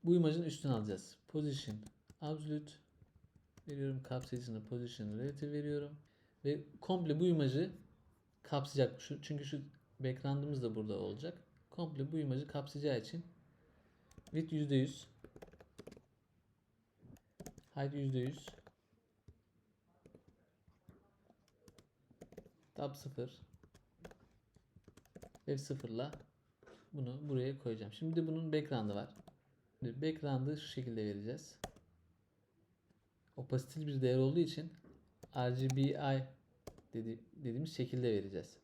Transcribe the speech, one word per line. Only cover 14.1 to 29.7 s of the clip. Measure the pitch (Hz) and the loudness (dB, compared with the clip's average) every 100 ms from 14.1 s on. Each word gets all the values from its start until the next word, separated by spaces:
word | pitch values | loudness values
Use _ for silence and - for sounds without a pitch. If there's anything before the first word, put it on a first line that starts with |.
| - | -20
width | - 156 160 | -6 -2 0
yüzde | 156 147 139 | 0 4 4
yüz, | 135 - - - - - - - - - - - _ _ _ _ _ _ _ _ _ _ - - _ _ - - _ | 4 0 -16 -20 -20 -18 -20 -20 -20 -18 -16 -16 _ _ _ _ _ _ _ _ _ _ -20 -20 _ _ -16 -16 _
height | - 139 | -4 -2
yüzde | 143 139 131 | 0 0 2
yüz, | 127 165 - - - _ _ _ _ _ - - _ _ _ _ _ _ - - - _ _ _ - _ - - _ _ _ _ _ _ - - _ _ _ - - - - _ _ | 0 -4 -12 -18 -20 _ _ _ _ _ -20 -20 _ _ _ _ _ _ -20 -20 -20 _ _ _ -20 _ -20 -20 _ _ _ _ _ _ -20 -20 _ _ _ -20 -18 -18 -20 _ _
tab | - 139 | -6 -6
sıfır, | 139 139 131 123 - - - - - _ _ - - - _ _ _ _ - - - _ - - - - | -4 -10 -6 -8 -8 -20 -20 -20 -20 _ _ -18 -18 -20 _ _ _ _ -20 -20 -20 _ -20 -18 -16 -4
F | 139 | -4
sıfırla | 139 135 117 113 139 - - _ _ _ - - - | -2 -6 -4 -4 -4 -8 -18 _ _ _ -20 -20 -12
bunu | 147 123 135 147 | -4 -4 -4 0
buraya | 135 127 135 | 2 2 -2
koyacağım. | 123 110 104 | -2 -4 -6
Şimdi | - 160 160 | -4 0 2
de | 160 | 2
bunun | 160 160 | 0 2
background'ı | 151 151 131 107 101 | 0 2 0 0 -2
var. | - - - - _ _ _ | -4 -10 -20 -20 _ _ _